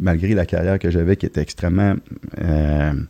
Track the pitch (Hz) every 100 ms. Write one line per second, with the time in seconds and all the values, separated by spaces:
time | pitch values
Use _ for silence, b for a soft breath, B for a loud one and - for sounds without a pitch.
0 | 92 82 95 104 85 85 90 95 87 85
1 | 85 98 - 80 76 - 87 90 101 95
2 | - - - - 85 78 76 76 76 69
3 | -